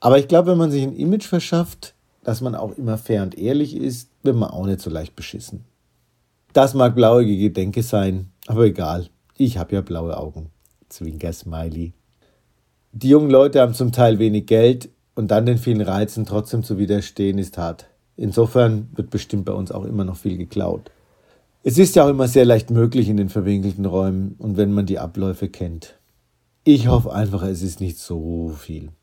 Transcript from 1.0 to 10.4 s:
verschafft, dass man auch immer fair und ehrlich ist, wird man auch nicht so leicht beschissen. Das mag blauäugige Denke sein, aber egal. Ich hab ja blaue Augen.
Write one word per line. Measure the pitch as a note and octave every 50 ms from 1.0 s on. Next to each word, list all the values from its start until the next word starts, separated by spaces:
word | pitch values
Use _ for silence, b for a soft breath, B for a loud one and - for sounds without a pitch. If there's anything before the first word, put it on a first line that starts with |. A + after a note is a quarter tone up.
| C#3+ E3+ G3 G#3+ -
verschafft, | - - F3 - - - E3 F3 - - - - - _ _ _ _ _ _ -
dass | - A2 A#2
man | B2+ B2 A2+
auch | - - G#2+ F#2+
immer | - C3+ A2+ A2 A2
fair | - - A2+ G#2 G2
und | F#2 F2+ -
ehrlich | F2+ A#2 C#3 D3 D3 C#3 -
ist, | - C3+ C#3 A#2+ B2 - _ _ _ -
wird | C3+ B2+
man | A#2 G#2 -
auch | - E2+ F#2+
nicht | G2 G2 F#2
so | - -
leicht | D#2+ D#2+ D#2 D#2 _
beschissen. | - - - - G2+ - - - G2+ - _ _ _ _ _ _ _ _ _ _ _ _ _ _ _ _ _ -
Das | C#3 C3+ C3+ B2+
mag | C3+ B2+ A#2+ A#2+
blauäugige | B2 A#2 A2 A#2 B2 A#2+ G#2+ G#2 F#2+ G2+ G#2
Denke | E2+ - F#2 G2 G2 A#2 A#2+
sein, | A#2+ - G#2 G2 F#2+ F#2 F#2+ F#2 F#2 _ _ _
aber | - G#2+ A2+ A#2
egal. | G#2+ F2+ F#2+ F2 D2+ E2 F2+ E2+ - _ _ _ _ _
Ich | - C3+ A#2+ - F#2
hab | E2 -
ja | - G2
blaue | F2+ - E2+ E2 E2 E2+ E2
Augen. | - - D#2 D2+ E2